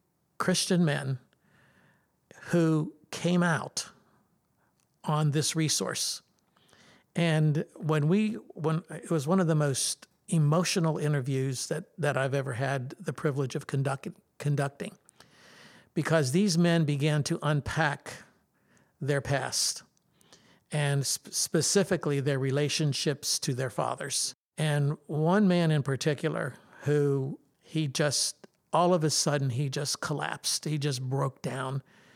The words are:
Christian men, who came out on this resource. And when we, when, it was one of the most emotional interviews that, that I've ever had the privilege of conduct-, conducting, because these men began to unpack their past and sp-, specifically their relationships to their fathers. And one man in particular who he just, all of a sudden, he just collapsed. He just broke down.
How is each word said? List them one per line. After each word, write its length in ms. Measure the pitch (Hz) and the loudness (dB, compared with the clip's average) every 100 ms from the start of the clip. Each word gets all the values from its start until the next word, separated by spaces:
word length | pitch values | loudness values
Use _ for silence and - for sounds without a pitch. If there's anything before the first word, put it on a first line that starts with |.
| _ _ _ - | _ _ _ -4
Christian 480 | - 180 - 180 170 | 0 0 2 2 2
men, 320 | 143 135 131 _ _ _ _ _ _ _ _ _ _ _ - - | 0 -2 -6 _ _ _ _ _ _ _ _ _ _ _ -18 -2
who 420 | 175 160 156 151 - _ | 2 4 2 0 -8 _
came 320 | - 170 180 | -6 0 2
out 460 | 175 147 - - - - _ _ _ _ _ _ _ _ _ _ | 2 0 -4 -8 -10 -12 _ _ _ _ _ _ _ _ _ _
on 280 | - 151 151 | -2 0 2
this 240 | 143 139 160 | 2 0 0
resource. 640 | 156 - 95 - - - - _ _ _ _ - - - _ - | 0 0 -2 -4 -4 -6 -12 _ _ _ _ -20 -20 -20 _ 0
And 500 | 170 156 156 147 - - | 2 4 4 2 -2 -6
when 320 | 165 156 147 | -2 2 2
we, 260 | 196 214 220 - | 2 2 -4 -10
when, 300 | - 156 160 - | -6 -2 -2 -4
it 220 | 156 - | -10 -4
was 160 | 165 139 | -2 2
one 120 | 190 | 2
of 80 | 170 | 4
the 80 | 156 | 2
most 520 | 147 131 - - - _ - | 2 0 -2 -6 -12 _ -2
emotional 680 | 170 147 160 170 196 165 151 | 2 4 4 2 2 0 0
interviews 720 | 147 147 127 135 135 127 - | 0 0 0 -2 -2 -4 -4
that, 180 | 156 185 - | -6 -8 -4
that 180 | 147 135 | 0 0
I've 200 | 135 139 | 0 -2
ever 180 | 135 | -2
had 400 | 117 135 139 123 - | -4 -2 -2 -6 -10
the 140 | 170 | -10
privilege 420 | 123 156 135 135 147 | -4 -2 -2 -4 -6
of 100 | - | -4
conduct-, 480 | 139 135 135 - - _ - | -2 -2 -4 -8 -14 _ -8
conducting, 580 | 147 143 143 - - - _ - - _ - - - - _ | -4 -2 -2 -6 -12 -12 _ -20 -20 _ -20 -20 -20 -20 _
because 380 | - 147 160 135 | -4 2 2 4
these 260 | 156 208 165 | 2 2 4
men 280 | 175 170 151 | 4 4 2
began 380 | 143 151 151 | 0 0 0
to 160 | 143 165 | 0 -2
unpack 720 | 147 151 - - 156 139 - - - _ _ _ _ _ _ - | 0 0 -2 0 0 -2 -10 -16 -18 _ _ _ _ _ _ -8
their 200 | 135 143 | -2 -2
past 600 | - 139 127 - - - - _ _ _ _ - _ _ - | 0 -2 -2 -2 -2 -4 -12 _ _ _ _ -20 _ _ -6
and 320 | 151 143 143 | -2 0 0
sp-, 300 | 131 - - | -2 -4 -6
specifically 840 | - - 165 147 202 185 180 151 143 | -6 -2 0 2 2 2 0 0 -2
their 200 | 135 135 | 0 0
relationships 1000 | 135 135 147 - 151 131 - 135 - - | 0 0 0 0 0 0 -2 -2 -2 -2
to 140 | - | -2
their 180 | 127 131 | -2 -4
fathers. 640 | - 127 127 143 - - - _ - | -2 -4 -4 -4 -4 -4 -8 _ -2
And 400 | 156 147 143 151 - | 0 2 0 -2 -4
one 400 | 151 156 196 202 | 0 2 4 6
man 240 | 175 165 | 4 4
in 120 | 156 | 2
particular 720 | 135 135 160 143 156 113 131 - - - | 0 -2 0 0 -2 -2 -6 -8 -18 -8
who 580 | - 147 143 139 135 - _ _ | 0 2 2 2 -2 -6 _ _
he 260 | - 156 151 | -8 -4 -2
just, 480 | - 151 135 - - - _ _ | 0 0 0 -2 -6 -18 _ _
all 220 | 151 175 | 2 4
of 100 | 180 | 4
a 60 | 156 | 2
sudden, 400 | - - 147 135 | 0 2 0 0
he 180 | 120 143 | -2 -2
just 320 | 131 143 - | -4 -4 -4
collapsed. 640 | - 147 147 - - - - | -4 -4 -4 -6 -4 -4 -2
He 120 | 151 | -2
just 240 | 147 127 | -2 -2
broke 400 | 131 135 139 - | -4 -2 -2 -4
down. 400 | 131 123 131 135 - - - | -8 -6 -4 -6 -8 -18 -20